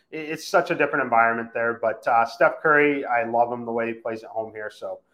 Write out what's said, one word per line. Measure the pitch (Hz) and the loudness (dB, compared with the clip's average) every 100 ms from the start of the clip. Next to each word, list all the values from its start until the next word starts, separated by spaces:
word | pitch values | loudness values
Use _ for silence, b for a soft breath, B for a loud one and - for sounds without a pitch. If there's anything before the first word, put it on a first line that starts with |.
| _ | _
it, | 156 151 | -12 -10
it's | 156 - | -10 0
such | 180 170 | 2 2
a | 151 | 0
different | 143 147 | 0 0
environment | 127 117 117 117 113 | 2 4 4 2 -4
there. | 120 117 113 | -4 -2 -2
But, | 113 - 139 | -2 -2 0
uh, | 117 117 | 2 2
Steph | - 160 - | 2 2 2
Curry, | 160 147 147 143 | 2 4 4 2
I | 139 120 113 | -2 -2 0
love | 117 120 | 0 0
him | 120 117 | -2 -6
the | |
way | 117 117 | -4 -4
he | 113 | -6
plays | 120 113 | -8 -10
at | 110 | -10
home | 110 110 | -10 -10
here. | 107 107 | -10 -12
So | - 98 92 _ | -12 -12 -12 _